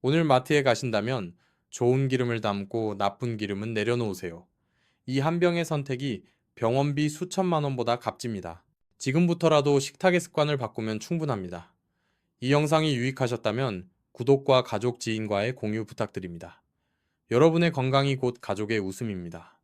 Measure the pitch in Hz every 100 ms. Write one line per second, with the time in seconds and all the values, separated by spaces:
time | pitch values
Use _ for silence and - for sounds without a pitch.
0 | 131 156 160 131 127 147 135 113 131 110
1 | 107 131 90 - _ _ _ - 120 131
2 | 135 127 123 117 107 101 98 117 110 101
3 | 101 - 123 113 104 98 110 110 107 123
4 | 113 85 90 85 - _ _ _ _ _
5 | - 131 143 170 175 170 160 156 135 127
6 | 139 104 - _ _ - 113 127 143 143
7 | 151 147 180 190 185 165 147 131 117 120
8 | - - 120 104 87 85 _ _ _ _
9 | - 139 175 170 165 151 143 143 135 -
10 | 190 175 170 - 147 143 117 - 110 110
11 | - 170 156 110 92 87 85 _ _ _
12 | _ _ _ _ 123 143 151 156 156 131
13 | 123 131 127 117 113 107 131 95 95 _
14 | _ - 120 139 135 131 123 107 120 -
15 | - 110 107 101 107 127 107 107 107 -
16 | 110 - 92 85 87 - _ _ _ _
17 | _ _ _ 117 160 165 170 139 127 135
18 | 139 131 127 120 - 101 104 113 95 95
19 | 117 95 87 85 85 _